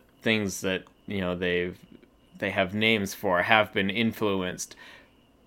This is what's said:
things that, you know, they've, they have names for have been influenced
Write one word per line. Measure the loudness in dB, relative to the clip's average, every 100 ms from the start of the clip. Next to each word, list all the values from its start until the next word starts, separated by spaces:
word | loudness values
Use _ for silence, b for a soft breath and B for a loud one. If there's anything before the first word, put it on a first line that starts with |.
| _ _
things | 0 0 -2 -4
that, | -4 -4 -6 _ -8
you | -4
know, | -2 -2
they've, | 0 0 -2 -8 -20 -20 -20 _ _ -6
they | -4
have | 0 -2
names | 2 4 4 0
for | -2 0 2
have | 4 4 4
been | 0 0
influenced | 2 0 0 0 0 -2 -6 -12 -14 b b b b _ _